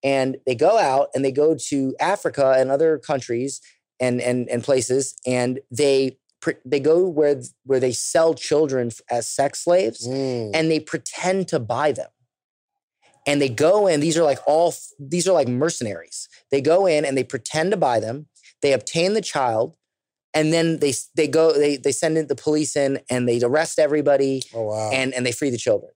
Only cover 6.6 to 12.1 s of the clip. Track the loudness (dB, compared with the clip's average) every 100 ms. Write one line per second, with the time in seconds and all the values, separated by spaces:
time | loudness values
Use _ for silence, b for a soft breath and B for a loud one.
6.6 | -4 -2 2 2 2 2 2 0 -4 _
7.6 | -2 0 0 -2 -2 2 2 0 0 2
8.6 | 2 0 -2 -6 _ -4 -4 -2 -2 -2
9.6 | 0 2 2 -4 -8 -4 -4 -4 -2 -2
10.6 | 0 0 -2 -10 -10 -6 -2 -2 -2 -4
11.6 | -2 -2 -2 -2 -8